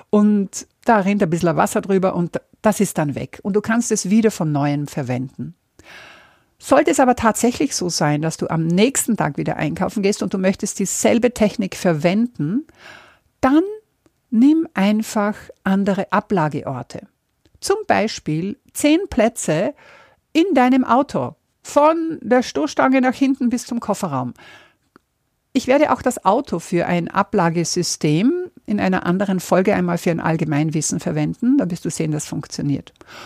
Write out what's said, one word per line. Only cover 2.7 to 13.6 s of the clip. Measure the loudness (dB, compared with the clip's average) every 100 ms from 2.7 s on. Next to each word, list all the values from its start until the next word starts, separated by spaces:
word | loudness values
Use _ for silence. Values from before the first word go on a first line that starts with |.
| 0
ist | -2 0
dann | -2
weg. | -4 -8 -8
Und | -2
du | -2
kannst | 0 -2 0
es | -2 2
wieder | 4 4
von | 0 -2
Neuem | 0 0 -2 -4
verwenden. | -6 -4 -4 -6 -10 -14 -14 _ _ -20 -20 -20 -20 -20 _ _ _
Sollte | 2 4 4
es | 4
aber | 2
tatsächlich | 4 2 2 0 0 -2 -2
so | -4
sein, | -2 0 0
dass | -2 -4
du | -4
am | -2 0
nächsten | 2 2 0 -2 -2
Tag | -2 -2
wieder | -6
einkaufen | -4 -4 -4 -4 -2
gehst | -2 -2
und | -4
du | -2
möchtest | -2 -2 -6 -4
dieselbe | -6 -2 0 2 0
Technik | 0 -2 0 -6 -2
verwenden, | -2 0 0 0 -2 -2 -2 -2 -6 _ -20 -20 -20 _ _ -2
dann | 2 4